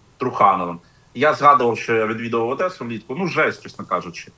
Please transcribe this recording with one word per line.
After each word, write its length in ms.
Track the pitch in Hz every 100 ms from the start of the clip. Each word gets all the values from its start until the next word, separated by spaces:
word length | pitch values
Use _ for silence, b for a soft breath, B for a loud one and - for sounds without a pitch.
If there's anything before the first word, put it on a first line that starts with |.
| _ -
Трухановим. 600 | 123 - 101 95 87 85 b b b
Я 200 | 123 151
згадував, 440 | 139 143 139 120 110
що 180 | - 113
я 120 | 107
відвідував 420 | 113 117 117 113
Одесу 360 | 135 185 - 120
влітку. 300 | 113 - 135
Ну, 120 | 185
жесть, 360 | 147 135 -
чесно 220 | - - 92
кажучи. 460 | 90 87 - -